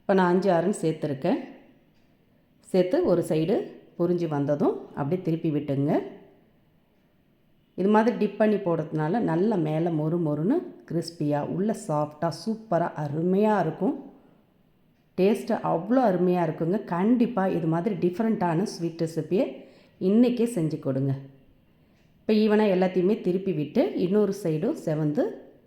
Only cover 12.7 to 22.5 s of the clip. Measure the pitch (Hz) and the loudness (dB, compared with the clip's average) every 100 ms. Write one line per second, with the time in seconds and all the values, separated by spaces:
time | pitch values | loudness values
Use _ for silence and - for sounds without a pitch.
12.7 | 170 170 - 147 147 180 190 214 208 156 | 0 0 -4 -6 -2 0 2 2 2 0
13.7 | 156 202 - - - _ _ _ _ _ | -2 -4 -4 -12 -20 _ _ _ _ _
14.7 | _ _ _ _ - 190 226 - 220 160 | _ _ _ _ 0 0 0 -2 -4 -2
15.7 | 165 190 254 233 175 180 180 165 156 165 | -2 0 2 2 2 2 2 0 -2 -2
16.7 | 214 - 170 202 247 233 - 190 175 165 | -2 -4 -2 2 2 2 0 -2 0 0
17.7 | 165 170 175 180 180 226 214 175 160 202 | 0 -2 0 -2 0 -2 0 0 0 -2
18.7 | - 165 165 165 160 147 185 311 - - | -4 -8 -4 -4 -4 -2 -2 -2 -6 -18
19.7 | - _ _ 185 214 247 240 233 180 160 | -20 _ _ 2 4 4 2 -2 0 -2
20.7 | 151 139 135 139 135 - - _ _ _ | -2 -4 -2 -2 -2 -8 -20 _ _ _
21.7 | _ _ _ _ _ - 214 214 | _ _ _ _ _ 0 2 4